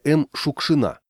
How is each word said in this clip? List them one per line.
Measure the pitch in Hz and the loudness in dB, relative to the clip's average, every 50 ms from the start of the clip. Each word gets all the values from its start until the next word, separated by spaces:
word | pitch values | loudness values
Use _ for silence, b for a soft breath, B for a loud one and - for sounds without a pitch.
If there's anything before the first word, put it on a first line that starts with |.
| - | 0
М | 143 151 156 143 - - | 0 2 2 2 -2 -4
Шукшина. | - - 151 - - - - 160 147 117 85 - - _ _ | -8 -6 -4 -4 -4 -2 0 2 2 2 0 -2 -6 _ _